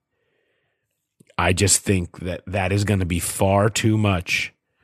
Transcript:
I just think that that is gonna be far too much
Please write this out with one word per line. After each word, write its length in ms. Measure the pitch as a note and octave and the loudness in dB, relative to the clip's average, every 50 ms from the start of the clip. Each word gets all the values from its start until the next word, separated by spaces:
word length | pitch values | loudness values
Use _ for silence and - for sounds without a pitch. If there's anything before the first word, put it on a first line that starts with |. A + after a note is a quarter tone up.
| _ _ _ _ _ _ _ _ _ _ _ _ _ _ _ _ _ _ _ _ _ _ _ _ _ _ _ | _ _ _ _ _ _ _ _ _ _ _ _ _ _ _ _ _ _ _ _ _ _ _ _ _ _ _
I 160 | - F2 F2 | -2 0 0
just 280 | F#2+ F#2 G2+ F#2+ - - | 2 2 2 2 2 0
think 400 | - - G2 F#2 F2 - - - | 0 0 0 0 0 -4 -10 -12
that 220 | E2+ F2+ E2+ - - | -10 -10 -10 -10 -8
that 240 | - F#2 G2+ F#2 F2+ | -6 -4 -4 -2 0
is 120 | G2 G#2 G#2 | 0 0 0
gonna 200 | F#2+ G#2 F#2 F#2 | 0 0 0 0
be 120 | E2+ F2+ F2 | 0 -2 -2
far 500 | - - - - G2+ F#2+ G2 G2+ G#2 A2 | -4 -4 -2 0 2 2 4 4 2 2
too 280 | - - - A2 G#2+ A2 | 0 0 0 2 2 2
much 540 | G#2+ G2+ F#2+ F2 - - - - - - _ _ _ _ _ _ | 2 2 0 0 -2 -4 -4 -4 -4 -6 _ _ _ _ _ _